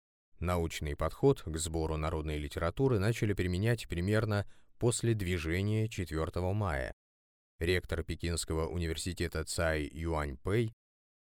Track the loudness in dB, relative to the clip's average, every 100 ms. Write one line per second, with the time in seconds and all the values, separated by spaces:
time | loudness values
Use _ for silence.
0 | _ _ _ -4 0 0 0 -2 -4 -2
1 | -2 4 4 4 -2 -4 -2 -2 0 0
2 | 0 -2 -2 -4 -4 -2 -2 2 2 4
3 | 2 2 0 2 0 2 2 0 -2 -2
4 | 2 2 2 0 -2 -10 -20 0 0 2
5 | 2 2 2 0 2 2 2 2 0 -2
6 | -2 0 0 0 0 0 0 0 -4 -8
7 | _ _ _ _ _ -2 2 2 0 -4
8 | -4 -4 -2 -2 0 0 0 -2 -2 -2
9 | -4 -2 -2 -2 -4 0 0 0 -2 -4
10 | -2 -2 -2 -4 -2 0 0 -4 _ _
11 | _ _